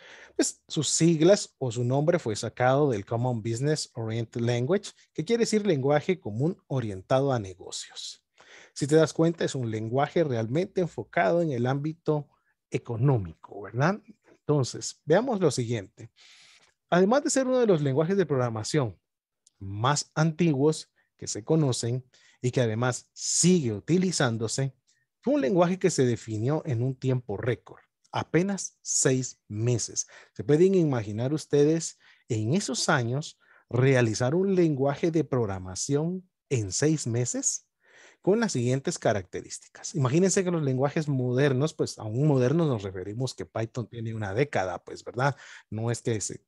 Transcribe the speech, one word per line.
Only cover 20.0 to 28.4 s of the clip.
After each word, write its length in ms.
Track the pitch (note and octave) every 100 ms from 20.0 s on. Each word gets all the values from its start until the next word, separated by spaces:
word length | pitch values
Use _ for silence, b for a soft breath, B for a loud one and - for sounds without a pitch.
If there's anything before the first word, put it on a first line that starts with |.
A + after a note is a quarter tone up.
| -
antiguos 800 | D3+ D#3+ D#3 E3+ C3 D3+ D#3 - _ _ -
que 100 | -
se 160 | G#2
conocen 600 | G#2+ D#3+ C#3 A#2 A#2 B2+ - b b b
y 120 | B2+
que 80 | C3+
además 500 | A#2 A2 B2+ - -
sigue 600 | - - - E3+ F3+ A#2+
utilizándose, 1000 | G2+ - F3+ F#3 E3 B2+ A2+ A2+ - C3+ - _ _ _ _
fue 140 | A#3
un 60 | C#4+
lenguaje 400 | C4 F3 F3 F#3
que 100 | F3
se 160 | - B2+
definió 560 | A2+ A2+ G#2+ A#2+ D#3
en 200 | D#3+ A#2
un 100 | C3
tiempo 420 | C3 C3 B2+ - G2
récord, 440 | - A2+ - - _ _ _
apenas 640 | A2+ - D#3